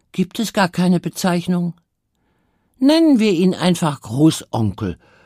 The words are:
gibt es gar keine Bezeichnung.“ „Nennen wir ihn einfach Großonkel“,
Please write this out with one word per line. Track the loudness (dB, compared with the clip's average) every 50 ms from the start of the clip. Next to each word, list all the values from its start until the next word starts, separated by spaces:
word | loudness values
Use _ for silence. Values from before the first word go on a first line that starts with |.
| _ _ -4
gibt | -4 -4 -4 -4 -8
es | -8 -4 0
gar | 0 0 0
keine | 0 0 0 2 2 0
Bezeichnung.“ | -2 -6 -10 -4 -4 -2 -2 -2 -2 -2 -4 -2 -2 -4 -6 _ _ _ _ _ _ _ _ _ _ _ _ _ _ _ _ _ _ _ _ -2
„Nennen | 2 2 4 4 4 4 4 4
wir | 4 2
ihn | 2 2 2 0 0
einfach | 0 0 0 0 0 -2 -4 -4 -6
Großonkel“, | -10 -8 -2 2 2 2 2 0 -8 _ -4 -2 -2 -2 -2 -4 -6 -8 -8 -8 _ _ _ _ _